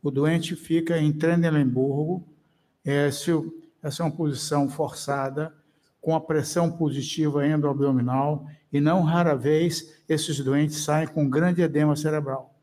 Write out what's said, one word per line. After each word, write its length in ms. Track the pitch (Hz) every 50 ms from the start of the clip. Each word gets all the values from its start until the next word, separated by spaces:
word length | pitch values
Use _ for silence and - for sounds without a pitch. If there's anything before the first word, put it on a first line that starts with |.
o 80 | - 147
doente 460 | 131 139 143 156 165 170 170 - 180
fica 420 | 151 - - 165 165 165 165 170
em 140 | 165 151 151 151
Trendelenburgo, 1120 | 151 156 165 170 170 170 165 156 151 143 127 120 127 131 139 139 143 151 160 180 180 - - - _ _ _ _ _ _ _ _ _ _
é, 280 | - 139 143 143 143
se 200 | 139 147 - 175
o, 220 | 170 156 - - - - - - _ _ -
essa 180 | 151 143 -
é 40 | 170
uma 100 | 156 151
posição 540 | 175 165 147 135 123 - - 156 143 143 131
forçada, 840 | 139 - 160 - - - - - 143 139 135 139 135 147 156 160 - _ _ _ _ _ _ _ _ _
com 140 | - 160 160
a 60 | 160
pressão 500 | 160 - 160 156 139 - - 175 170 165
positiva 720 | 170 - 165 147 127 139 131 - - - 156 151 139 147 139
endoabdominal, 1000 | 147 156 151 147 147 139 135 139 139 135 127 120 123 127 135 139 147 151 147 - - - _ _ _ -
e 60 | 143
não 240 | 143 151 170 190 170
rara 320 | 156 165 175 175 165 147
vez 680 | 131 117 143 156 156 165 175 165 - - - - _ _
esses 320 | - 160 147 151 - 151 131
doentes 380 | 139 131 135 143 151 147 151
saem 300 | - - - 151 156 160
com 220 | 151 - 160 147 139
grande 320 | 127 147 170 180 175 170
edema 340 | 175 160 139 151 151 151 147
cerebral. 600 | 147 151 156 151 151 147 135 131 131 127 - _ _